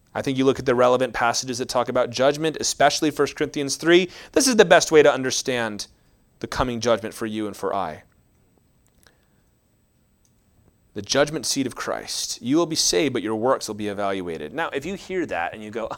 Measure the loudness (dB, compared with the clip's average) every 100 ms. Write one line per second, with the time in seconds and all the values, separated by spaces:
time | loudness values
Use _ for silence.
0 | _ -8 -4 0 2 2 2 4 4 4
1 | 0 0 0 0 -4 -6 -4 -2 0 0
2 | -2 2 2 2 -2 -2 -4 2 2 4
3 | 0 0 -2 -2 -4 -4 -6 -2 4 4
4 | 4 -6 -2 0 4 6 8 6 8 6
5 | 8 4 0 -4 -2 -2 -2 -6 -12 _
6 | _ _ _ -12 -6 -2 -2 0 2 0
7 | -2 -8 -6 -4 -6 -4 -4 -2 -4 -8
8 | -18 _ _ _ _ _ _ _ _ _
9 | _ _ _ _ _ _ _ _ _ _
10 | _ _ _ _ _ _ _ _ _ -12
11 | -2 0 0 -2 -4 -4 -4 -6 -8 -8
12 | -8 -8 -8 -6 0 0 2 0 0 2
13 | 2 0 -4 0 0 0 -2 -8 -6 -4
14 | -4 -4 -6 -8 -8 -6 -6 -6 -8 -10
15 | -8 -6 -4 -4 -6 -8 -10 -8 -8